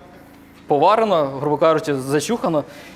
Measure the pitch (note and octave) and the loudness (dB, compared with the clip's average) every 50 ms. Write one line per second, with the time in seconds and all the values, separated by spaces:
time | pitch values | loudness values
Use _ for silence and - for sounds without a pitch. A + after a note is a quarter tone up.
0 | - - - - - - - - - - - - - - D3+ C#3 D#3 F#3+ G#3+ A3+ | -20 -20 -20 -20 -20 -20 -20 -20 -20 -20 -20 -10 -4 -2 0 2 4 4 4 2
1 | A3 G#3 F#3 D#3+ C#3+ C3+ C#3 C3 C3+ D3 D3 C#3+ E3 D#3+ D#3+ D3+ D3+ D3 C#3+ C3 | 2 2 0 0 0 -2 -4 -4 -4 -2 0 2 2 2 2 2 0 -2 -4 -4
2 | B2+ C3+ D3 D3 D3 - G#3+ - - F3 D#3+ D3 - - - - - - - | -2 -2 -2 -2 -2 -2 -4 -2 -2 -2 -2 -2 -4 -6 -12 -20 -20 -20 -18